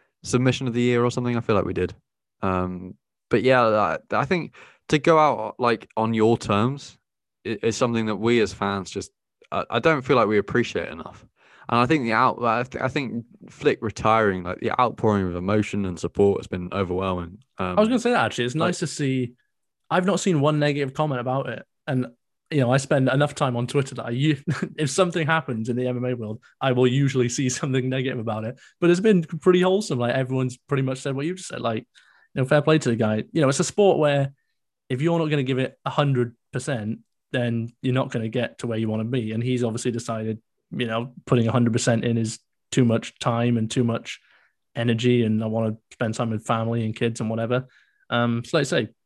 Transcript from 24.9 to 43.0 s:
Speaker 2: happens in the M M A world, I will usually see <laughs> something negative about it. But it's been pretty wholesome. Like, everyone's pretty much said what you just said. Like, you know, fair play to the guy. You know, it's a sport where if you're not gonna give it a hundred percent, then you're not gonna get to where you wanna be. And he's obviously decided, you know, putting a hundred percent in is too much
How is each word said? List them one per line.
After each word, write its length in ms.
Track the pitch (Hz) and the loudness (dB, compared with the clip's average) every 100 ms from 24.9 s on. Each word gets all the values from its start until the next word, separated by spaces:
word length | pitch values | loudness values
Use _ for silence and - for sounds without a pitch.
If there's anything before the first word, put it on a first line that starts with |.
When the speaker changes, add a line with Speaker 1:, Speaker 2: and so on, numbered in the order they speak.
| - 185 170 156 | 2 0 0 0
Speaker 2:
happens 420 | 160 143 113 113 | 0 -2 -6 -4
in 60 | 120 | -2
the 120 | 127 | -2
M 100 | 123 | -2
M 80 | 123 | -4
A 100 | 120 | -4
world, 260 | 107 113 _ - | -6 -10 _ -4
I 120 | 135 | 0
will 160 | 127 127 | 4 4
usually 420 | 135 139 135 120 | 4 2 2 0
see 200 | 123 131 | 0 -2
<laughs> 0 | |
something 380 | 127 147 131 127 | -2 -2 -2 -2
negative 320 | 131 127 127 | -2 -4 -4
about 260 | 110 110 110 | -4 -6 -6
it. 140 | - - _ | -10 -18 _
But 100 | 170 | 2
it's 100 | 175 | 4
been 220 | 220 185 | 4 4
pretty 380 | 160 160 185 180 | 2 0 4 4
wholesome. 380 | 180 196 214 135 | 4 2 0 -2
Like, 160 | 120 131 | 0 0
everyone's 420 | 127 131 127 123 | 0 -2 -2 -6
pretty 240 | - 139 | -4 -2
much 160 | 131 131 | -2 -4
said 160 | 143 135 | -6 -4
what 120 | 151 | -4
you 80 | 185 | -6
just 140 | - | -10
said. 120 | 120 | -6
Like, 240 | 117 110 - _ _ _ _ | -4 -4 -8 _ _ _ _
you 80 | 143 | -4
know, 60 | 131 | 2
fair 160 | 151 | 2
play 160 | 143 156 | 4 2
to 100 | 127 | 2
the 60 | 110 | 0
guy. 280 | 107 107 - | 0 0 -2
You 100 | - | 0
know, 80 | 135 | 2
it's 100 | 139 | 2
a 40 | |
sport 360 | 170 - 202 160 | -2 2 4 4
where 340 | 147 143 139 - _ _ _ _ - | 2 2 -2 -6 _ _ _ _ -8
if 120 | 127 | -2
you're 160 | 160 170 | 0 0
not 100 | 156 | 0
gonna 140 | 147 | 0
give 160 | 131 131 | 0 -2
it 180 | 127 - 139 | -2 -6 -6
a 60 | |
hundred 440 | - 147 127 120 - _ | 0 0 2 -2 -6 _
percent, 480 | 127 - 123 107 - _ _ _ | -8 -6 -4 -4 -8 _ _ _
then 400 | 131 120 117 117 - | -2 -2 -2 -4 -6
you're 100 | 135 | -2
not 180 | 127 131 | 0 0
gonna 180 | 120 110 | -4 -4
get 300 | 123 117 - | -4 -4 -6
to 80 | 120 | -6
where 120 | 110 | -2
you 100 | 110 | -2
wanna 160 | 107 113 | -2 -2
be. 260 | 131 110 | -2 -2
And 120 | 110 | -4
he's 200 | 123 123 | -2 -2
obviously 280 | 120 117 127 | -2 -2 -4
decided, 480 | 117 - 110 110 110 _ _ _ - | -4 -4 -6 -4 -6 _ _ _ -6
you 120 | 117 | -4
know, 260 | 113 120 - - | -4 -6 -10 0
putting 220 | 123 113 | 2 2
a 40 | |
hundred 220 | 123 117 | 2 2
percent 320 | 117 - 117 120 | 2 0 0 0
in 120 | 117 | -2
is 220 | 110 - _ _ _ | -2 -6 _ _ _
too 140 | - 120 | 2 2
much 340 | 113 | 2